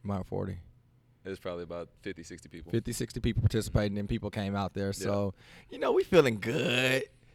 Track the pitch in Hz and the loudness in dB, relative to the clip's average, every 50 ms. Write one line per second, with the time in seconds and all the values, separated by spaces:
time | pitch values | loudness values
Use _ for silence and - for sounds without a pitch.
0 | - 101 101 95 92 - 98 98 98 95 95 90 - - - _ _ _ _ _ | -6 -4 -6 -6 -6 -6 -4 -4 -4 -4 -8 -10 -14 -20 -20 _ _ _ _ _
1 | _ _ _ _ _ 95 95 - - 95 87 87 87 82 85 87 85 - - - | _ _ _ _ _ -10 -10 -8 -8 -8 -8 -8 -8 -8 -8 -10 -10 -12 -16 -12
2 | - 104 92 85 85 - 90 85 - - - 82 73 82 - 113 - 117 117 - | -10 -10 -10 -10 -12 -14 -16 -16 -16 -18 -16 -16 -8 -4 -4 -2 -2 -2 -4 -6
3 | 120 - - 123 - 123 104 - - - - 110 101 104 - 113 104 104 98 104 | -6 -6 -6 -2 0 0 2 4 2 2 2 2 -2 2 0 2 2 2 0 -2
4 | 101 101 117 107 - 101 - 110 98 98 101 101 98 92 - 104 98 98 101 - | -2 -2 -4 -2 -4 -4 -4 -4 -2 -2 -2 -2 -2 -2 -4 -4 -4 -4 -4 -2
5 | 95 95 101 101 101 98 - - - - - - - - - - - - - 370 | -2 0 0 2 0 -2 -4 -8 -20 -20 -20 -20 -18 -16 -8 -2 0 4 4 4
6 | 381 - - 170 147 123 113 101 90 110 127 - - - 120 123 131 131 131 135 | 4 8 8 8 8 8 2 0 -2 -2 -2 0 0 2 2 2 4 4 2 2
7 | - - - - - - | 0 -4 -14 -20 -20 -20